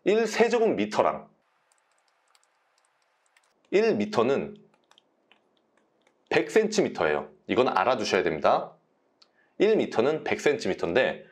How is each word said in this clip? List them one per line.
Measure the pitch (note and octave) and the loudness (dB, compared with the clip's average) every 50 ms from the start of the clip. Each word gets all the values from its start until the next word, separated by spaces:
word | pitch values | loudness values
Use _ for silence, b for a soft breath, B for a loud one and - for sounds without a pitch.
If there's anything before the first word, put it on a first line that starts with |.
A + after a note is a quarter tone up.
| - | -2
일 | F3+ G3+ A3 A#3 G#3+ | 0 2 2 0 0
세제곱 | - - A3+ A3+ A3+ A#3+ A3+ G#3 C3+ | 0 0 2 2 2 2 2 0 0
미터랑 | - G#2 G#2 - - G#2+ D#2+ C#2+ C#2 - - _ _ _ _ _ _ _ _ _ _ _ _ _ _ _ _ _ _ _ _ _ _ _ _ _ _ _ _ _ _ _ _ _ _ _ _ _ _ _ _ _ _ _ _ _ _ _ _ - | 0 -2 -2 0 0 0 0 -2 -4 -8 -18 _ _ _ _ _ _ _ _ _ _ _ _ _ _ _ _ _ _ _ _ _ _ _ _ _ _ _ _ _ _ _ _ _ _ _ _ _ _ _ _ _ _ _ _ _ _ _ _ 0
일 | G3 A3 A3+ D#3+ | 2 2 2 2
미터는 | G#2+ G#2 G#2 - - A2 C3+ C#3 A2 - - - - - _ _ _ _ _ _ _ _ _ _ _ _ _ _ _ _ _ _ _ _ _ _ _ _ _ _ _ _ _ _ _ _ _ | 0 -2 -2 0 0 0 2 0 -2 -4 -6 -10 -16 -20 _ _ _ _ _ _ _ _ _ _ _ _ _ _ _ _ _ _ _ _ _ _ _ _ _ _ _ _ _ _ _ _ _
백 | - D#3 E3 - | -2 -2 0 2
센티미터예요. | - A3 G#3+ G#3 - - D3+ - - - F2 D#2 D2+ C#2+ - - - _ _ - | 2 2 2 2 0 0 0 0 -2 -2 0 0 0 -2 -4 -8 -14 _ _ -2
이건 | G2 A#2 B2+ C3+ - | 0 2 2 2 2
알아두셔야 | F#2 F#2+ A#2+ C3 A2 G#2 - A2 F#2+ - | 0 0 2 0 0 -2 0 0 0 0
됩니다. | E2+ D#2+ D2+ - G2+ C3 D#3 - - - _ _ _ _ _ _ _ _ b b b b b b b b - | 0 -2 0 0 2 2 0 -2 -6 -14 _ _ _ _ _ _ _ _ b b b b b b b b 0
일 | F#3 G#3+ A3 | 2 2 2
미터는 | E3+ A2+ G2+ - - A2+ C#3+ D#3 D3+ - | 2 0 0 0 0 0 0 -2 -4 -4
백 | - G#2 - | -6 -6 -2
센티미터인데 | - D3 C#3+ - - G2 F2+ - - E2+ F2 B2 B2 D#2 D2+ B B B | 0 0 0 0 -2 -4 -4 -4 -4 -2 0 0 0 0 -2 B B B